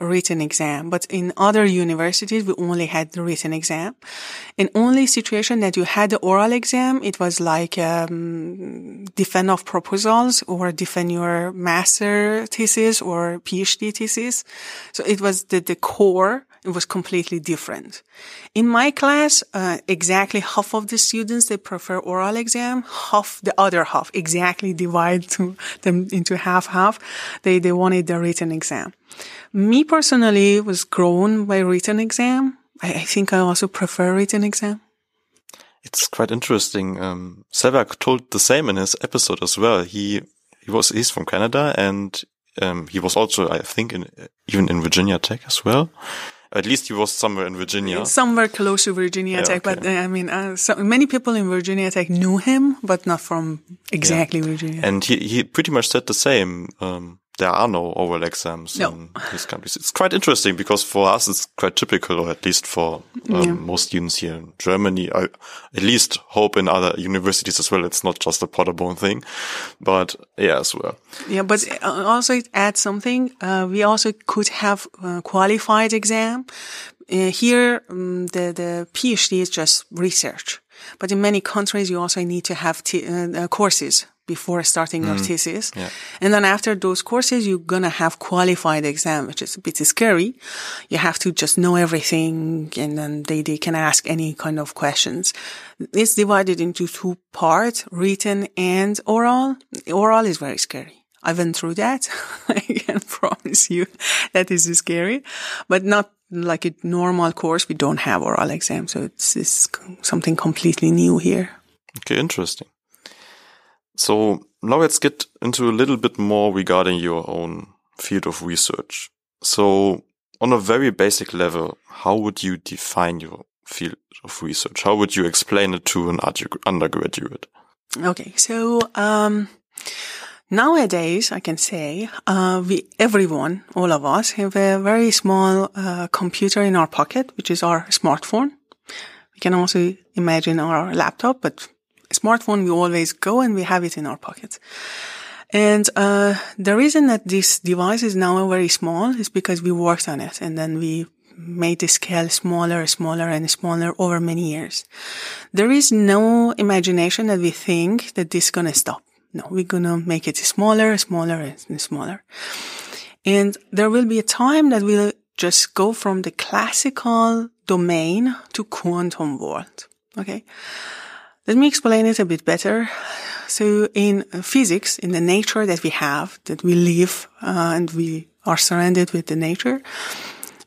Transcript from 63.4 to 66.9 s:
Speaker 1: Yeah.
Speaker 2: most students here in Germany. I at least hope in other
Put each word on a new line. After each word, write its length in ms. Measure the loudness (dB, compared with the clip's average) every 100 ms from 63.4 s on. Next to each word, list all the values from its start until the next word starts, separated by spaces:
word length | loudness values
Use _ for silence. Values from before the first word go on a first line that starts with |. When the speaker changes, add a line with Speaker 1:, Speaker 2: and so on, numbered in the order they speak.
Speaker 1:
Yeah. 100 | 0
Speaker 2:
most 320 | -2 -4 -4 -2
students 300 | -4 -4 -4
here 180 | -6
in 180 | -10 -14 -4
Germany. 500 | 0 2 2 0 -2
I 140 | -2 -2 -6 -20 -20 -10
at 80 | -2
least 360 | 2 2 2 -4 -2
hope 240 | 2 2 4
in 100 | 2
other 240 | 2 2